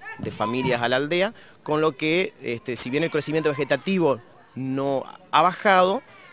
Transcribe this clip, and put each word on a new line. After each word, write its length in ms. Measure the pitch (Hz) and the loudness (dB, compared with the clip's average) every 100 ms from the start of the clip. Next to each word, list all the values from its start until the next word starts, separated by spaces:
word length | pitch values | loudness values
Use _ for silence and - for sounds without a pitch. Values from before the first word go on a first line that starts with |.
| - - | -16 -10
de 120 | 107 | -10
familias 520 | - 107 127 127 120 | -4 -2 -2 0 0
a 80 | 120 | 2
la 60 | 127 | 0
aldea, 360 | 147 175 202 - - - | 0 0 -2 -4 -20 -16
con 180 | - 151 | -4 0
lo 160 | 156 - | 0 0
que, 380 | 156 170 190 - | -2 0 -2 -8
este, 340 | 127 117 - 117 | -8 -8 -8 -8
si 140 | 127 | -4
bien 140 | 143 | -2
el 60 | 165 | -2
crecimiento 380 | 151 143 160 156 | -2 -2 -2 -2
vegetativo 720 | 139 135 143 185 190 156 117 - - - | -2 -2 -2 0 2 2 0 -6 -20 -18
no 480 | 123 131 135 139 135 - - - | -10 -6 -4 -2 -4 -6 -16 0
ha 100 | 143 | 4
bajado, 640 | 175 170 214 185 185 233 - - - | 4 4 4 6 6 2 -6 -20 -20